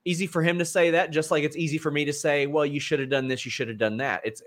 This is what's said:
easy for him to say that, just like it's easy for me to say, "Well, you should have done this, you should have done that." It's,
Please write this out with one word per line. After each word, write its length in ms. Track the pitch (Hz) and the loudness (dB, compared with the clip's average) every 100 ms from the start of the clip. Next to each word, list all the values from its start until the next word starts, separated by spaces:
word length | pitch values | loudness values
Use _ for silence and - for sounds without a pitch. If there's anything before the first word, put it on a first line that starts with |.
| - | -4
easy 220 | 170 190 | -2 0
for 120 | 175 | 0
him 160 | 165 175 | 2 2
to 40 | |
say 280 | 170 190 170 | 0 2 4
that, 180 | 170 185 | 4 2
just 220 | 156 156 | 0 0
like 100 | 160 | 2
it's 140 | 151 151 | 0 -2
easy 220 | 165 151 | -2 -2
for 120 | 156 | -2
me 140 | 147 | -2
to 80 | 147 | -2
say, 340 | 143 156 147 139 | 0 0 2 2
"Well, 180 | 151 | 2
you 140 | 147 143 | 0 -2
should 220 | - 147 | -2 -2
have 100 | 135 | 0
done 160 | 139 131 | 0 0
this, 180 | 127 | -2
you 60 | 127 | -4
should 160 | - 120 | -6 -6
have 100 | 110 | 0
done 200 | 110 110 | 0 0
that." 260 | 135 92 | -2 -2
It's, 160 | 110 110 | -4 -8